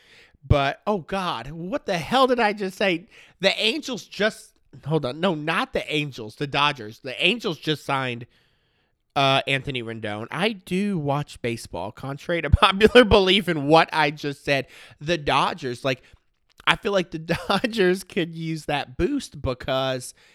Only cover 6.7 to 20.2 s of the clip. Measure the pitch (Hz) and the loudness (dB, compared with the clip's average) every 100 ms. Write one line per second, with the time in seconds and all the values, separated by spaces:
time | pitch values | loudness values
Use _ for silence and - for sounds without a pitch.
6.7 | 131 107 - 131 110 170 233 214 156 - | 0 -8 -12 -10 0 0 2 -2 -4 -2
7.7 | 147 - 135 127 117 120 _ _ _ _ | -2 -2 -2 -2 -6 -10 _ _ _ _
8.7 | _ _ _ _ 143 139 135 - 135 139 | _ _ _ _ 0 2 2 2 -2 -2
9.7 | 127 113 113 107 104 117 143 208 202 - | -8 -6 -8 -6 -6 -6 -4 -4 -4 -4
10.7 | 180 202 185 143 139 147 - 123 117 - | -2 -2 -2 -2 -2 -4 -8 -6 -6 -8
11.7 | 85 98 - 135 143 - 170 147 - 196 | -10 -10 -10 -10 -10 -4 -4 0 4 4
12.7 | 190 214 240 226 214 190 196 180 160 139 | 6 6 8 8 6 6 4 2 0 4
13.7 | 160 165 156 151 151 147 139 - 139 - | 6 6 2 0 0 -6 -6 -2 -2 -2
14.7 | - - - 151 175 147 135 180 175 131 | -12 -20 -10 -4 -2 2 2 2 -2 -8
15.7 | 123 135 131 _ _ _ _ _ _ - | -4 -2 -2 _ _ _ _ _ _ -4
16.7 | - - 196 180 160 160 165 - 196 247 | -2 0 0 -2 -6 -4 -4 -2 -2 0
17.7 | 226 180 190 - - 170 165 160 160 151 | 2 2 2 -4 -4 -4 -4 -6 -6 -4
18.7 | 143 127 123 185 285 - 151 135 123 - | -6 -4 -2 -2 -2 -6 -8 -6 -6 -2
19.7 | 131 131 131 127 - | -2 0 -4 -8 -18